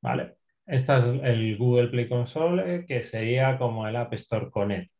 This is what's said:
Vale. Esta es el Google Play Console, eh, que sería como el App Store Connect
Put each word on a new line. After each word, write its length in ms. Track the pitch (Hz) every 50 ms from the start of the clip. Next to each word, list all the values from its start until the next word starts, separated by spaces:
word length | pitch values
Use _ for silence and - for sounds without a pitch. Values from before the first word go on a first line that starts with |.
| -
Vale. 340 | 117 123 143 - - - _ _ _ _ _ _
Esta 320 | - 165 131 131 - 143 131
es 60 | 120
el 520 | 120 123 135 135 127 117 113 110 110 107
Google 320 | 101 120 123 123 123 120 117
Play 200 | 127 123 113 117
Console, 680 | 123 120 120 123 - 156 160 170 175 180 185 180 175
eh, 100 | 175 175
que 160 | - 135 120
sería 560 | 117 - - 110 110 113 120 131 131 135 131
como 300 | 131 127 120 113 113 110
el 100 | 107 110
App 160 | 120 120 117 -
Store 360 | 107 - _ - 110 104 -
Connect 420 | - 107 101 101 101 90 - - _ _